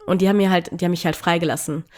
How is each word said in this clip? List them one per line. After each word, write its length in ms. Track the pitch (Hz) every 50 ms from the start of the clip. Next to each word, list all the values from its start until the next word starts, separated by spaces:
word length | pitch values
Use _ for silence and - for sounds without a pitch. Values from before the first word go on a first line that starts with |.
| - -
Und 160 | 190 185 185
die 40 | 190
haben 80 | 196 202
mir 120 | 196 190
halt, 200 | 190 175 170 -
die 120 | - 165 185
haben 40 | 175
mich 160 | 180 170 -
halt 100 | 170 156
freigelassen. 680 | - - 180 170 170 170 156 135 151 - - 151 160 165 - _